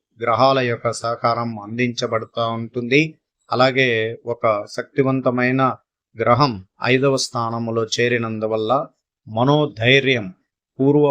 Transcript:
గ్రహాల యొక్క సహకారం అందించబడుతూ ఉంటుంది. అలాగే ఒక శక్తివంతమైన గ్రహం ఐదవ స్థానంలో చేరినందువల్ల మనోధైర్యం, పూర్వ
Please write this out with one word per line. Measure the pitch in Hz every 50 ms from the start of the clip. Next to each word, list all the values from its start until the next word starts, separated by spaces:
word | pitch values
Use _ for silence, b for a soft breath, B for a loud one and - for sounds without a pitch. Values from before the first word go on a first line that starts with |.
| _ _ _ _
గ్రహాల | 113 113 113 110 127 135 135 135
యొక్క | 127 123 117 113 - 123 110
సహకారం | - - 117 117 117 - 120 117 113 120 120 113 107
అందించబడుతూ | 101 104 113 117 123 123 117 117 127 117 113 110 113 - _ - 117 113
ఉంటుంది. | 113 113 117 113 - 123 120 120 127 147 160 160 156 _ _ _ _ _ _ _
అలాగే | - 113 127 131 127 131 135 127 117 113 110 110 117 - _
ఒక | 117 120 - - 113 107 104 104 -
శక్తివంతమైన | - - 123 - _ - 135 131 131 135 127 135 123 123 123 123 127 135 135 127 113 - _ _ _ _ _ _ _
గ్రహం | 110 113 113 120 117 147 139 117 95 95 _ _ _ -
ఐదవ | 117 127 131 131 139 139
స్థానంలో | 131 - - - 123 117 113 113 117 117 113 113 113 113
చేరినందువల్ల | 110 - - 120 120 120 120 113 113 113 110 107 110 110 110 110 107 123 143 165 170 _ _ _ _ _ _ _
మనోధైర్యం, | - 107 110 123 135 147 151 151 147 104 107 113 120 131 139 135 131 135 120 101 92 92 _ _ _ _ _ _ _ _ _
పూర్వ | 131 139 143 147 147 143